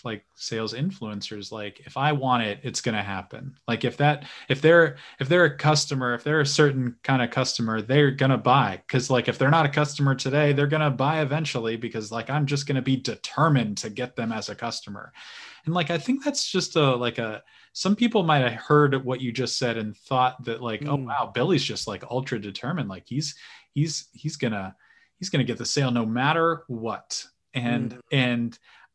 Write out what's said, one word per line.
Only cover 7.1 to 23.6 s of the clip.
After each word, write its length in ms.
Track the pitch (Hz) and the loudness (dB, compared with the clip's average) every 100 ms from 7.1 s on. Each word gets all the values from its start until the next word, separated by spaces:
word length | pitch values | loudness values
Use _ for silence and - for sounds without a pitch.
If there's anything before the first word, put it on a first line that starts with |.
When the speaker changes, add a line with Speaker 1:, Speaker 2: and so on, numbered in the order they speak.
| 131 | 2
Speaker 1:
of 100 | 120 | 2
customer, 500 | 131 127 - 113 110 | 0 -2 -2 -2 -2
they're 300 | 104 143 143 | 2 4 4
gonna 260 | 139 135 120 | 4 2 4
buy. 460 | 123 135 107 92 - | 4 4 4 -2 -2
'Cause, 200 | 131 127 | -2 2
like, 200 | 123 117 | 2 2
if 80 | - | 2
they're 120 | 135 | 4
not 160 | 165 143 | 4 4
a 40 | |
customer 460 | 151 147 - 139 135 | 2 -2 0 0 0
today, 360 | 135 143 147 | 0 2 2
they're 140 | 139 143 | 2 2
gonna 240 | 156 151 | 2 0
buy 300 | 123 139 160 | 0 0 0
eventually 560 | 139 151 156 123 113 113 | -2 -2 -4 -4 -4 -4
because, 340 | 117 113 107 | -6 -8 -6
like, 180 | 117 110 | -8 -4
I'm 160 | 147 139 | -2 0
just 220 | 139 - | -2 -2
gonna 140 | 135 | -2
be 160 | 135 131 | 0 -2
determined 800 | - - - - 160 135 107 98 | -2 -8 -8 2 4 4 2 -4
to 100 | 113 | -8
get 280 | 101 127 - | -8 -8 -6
them 140 | 113 | -6
as 160 | 110 104 | -6 -8
a 60 | 101 | -8
customer. 580 | 117 - 104 101 - - - - - - 160 | -8 -8 -12 -16 -16 -20 -20 -20 -20 -10 -2
And, 80 | |
like, 180 | 175 165 | 0 0
I 60 | 170 | -2
think 260 | - 269 | -2 -2
that's 260 | - - - | -2 -4 -2
just 240 | 185 - 160 | -2 0 2
a, 200 | 139 123 | 2 2
like, 240 | 120 120 | -2 -4
a, 240 | 113 104 _ _ _ | -8 -8 _ _ _
some 220 | - 190 208 | -4 0 2
people 280 | 240 220 | 4 2
might 160 | 165 147 | 4 4
have 220 | 123 117 | 2 -2
heard 440 | - 147 143 131 127 | 4 6 6 2 -2
what 160 | 127 | -4
you 100 | 127 | -4
just 260 | 113 117 - | -4 -4 -2
said 200 | 123 113 | -2 -2
and 180 | 107 101 | -6 -10
thought 460 | - 127 127 - 117 | -2 2 2 0 -8
that, 160 | 113 | -6
like, 220 | 120 110 147 | -6 -6 -2
"Oh, 100 | 143 | -2
Speaker 2:
Mm. 80 | 123 | -2
Speaker 1:
wow, 240 | 139 110 | -4 -2
Billy's 300 | 120 160 160 | 0 2 2
just, 240 | - 104 - | 0 -6 -8
like, 160 | 95 - | -10 -6
ultra 280 | 123 135 113 | -6 -4 -6
determined. 500 | 101 98 123 175 101 | -6 -8 -6 -4 -6
Like, 160 | 92 - | -10 -8
he's, 280 | 127 156 - - - | -6 -6 -10 -20 -20